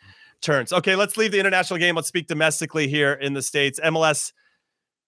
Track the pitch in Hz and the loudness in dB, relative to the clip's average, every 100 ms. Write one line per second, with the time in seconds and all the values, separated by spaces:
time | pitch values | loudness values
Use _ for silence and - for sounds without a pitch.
0 | - - - - - 143 117 180 196 190 | -20 -20 -20 -10 -2 0 0 -2 0 2
1 | 202 220 220 196 190 185 175 175 175 165 | 0 0 0 2 2 0 0 0 0 0
2 | 156 175 156 156 160 151 156 160 139 147 | -2 -6 -4 0 0 0 -4 -2 0 2
3 | 139 139 139 139 - 147 139 135 160 160 | 0 0 -4 -4 -2 0 0 0 0 2
4 | 160 147 - _ _ _ _ _ _ _ | 2 2 -4 _ _ _ _ _ _ _